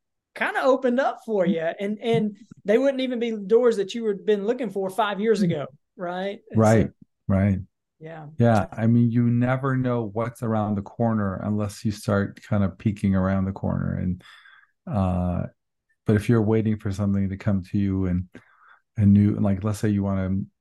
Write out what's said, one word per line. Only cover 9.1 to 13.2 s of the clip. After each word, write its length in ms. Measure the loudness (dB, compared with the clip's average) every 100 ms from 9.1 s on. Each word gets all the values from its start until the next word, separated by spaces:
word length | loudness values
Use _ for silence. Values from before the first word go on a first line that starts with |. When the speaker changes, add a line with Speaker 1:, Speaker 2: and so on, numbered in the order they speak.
| 2
Speaker 2:
never 540 | 0 2 0 0 -2 -2
know 260 | -2 -2
what's 400 | -4 -6 -6 -6
around 320 | -4 -2 -2 -4
the 60 |
corner 580 | -6 -2 0 0 -2 -4
unless 440 | -4 -2 -4 -4 -6
you 60 |
start 500 | -4 -2 0 0 -6
kind 220 | -4 0 0
of 120 | -2
peeking 380 | -4 0 0
around 300 | 2